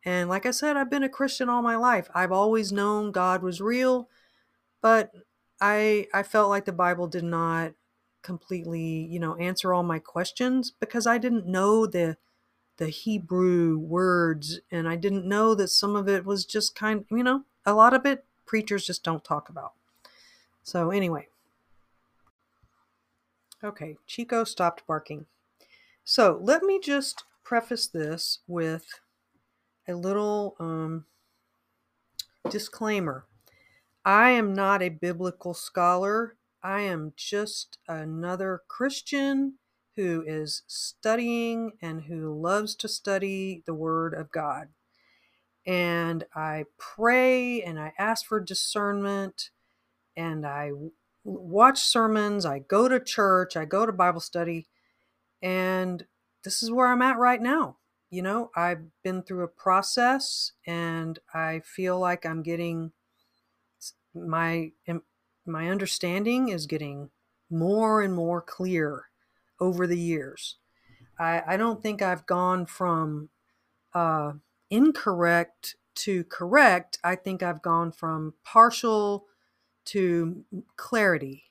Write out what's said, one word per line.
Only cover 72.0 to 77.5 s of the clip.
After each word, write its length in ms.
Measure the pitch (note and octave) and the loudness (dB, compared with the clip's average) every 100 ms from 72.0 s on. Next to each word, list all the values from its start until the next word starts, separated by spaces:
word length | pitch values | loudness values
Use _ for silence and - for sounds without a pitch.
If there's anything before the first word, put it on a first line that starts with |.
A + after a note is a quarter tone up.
I've 240 | F#3+ F3 - | -2 -2 -2
gone 400 | F3+ F3+ F#3 F3 | 0 2 0 -4
from, 640 | - F3+ E3 D#3+ D3+ D3+ _ _ _ _ _ _ | -4 0 0 -2 -6 -12 _ _ _ _ _ _
uh, 400 | F3 E3+ D#3+ D3 D3 _ _ _ | -2 0 0 -4 -8 _ _ _
incorrect 1080 | G#3+ D4+ D4 - F3+ E3+ E3+ E3+ _ - - _ | 4 4 4 -2 2 4 4 0 _ -16 -16 _
to 300 | - - F#3 | -8 -4 -4
correct. 760 | E3+ - F3 C4+ C4 F3+ - - | -4 -8 2 6 8 6 0 -4
I 120 | F3 F#3 | -2 -2
think 280 | G3 F#3 | -6 -4
I've 180 | F3+ | -4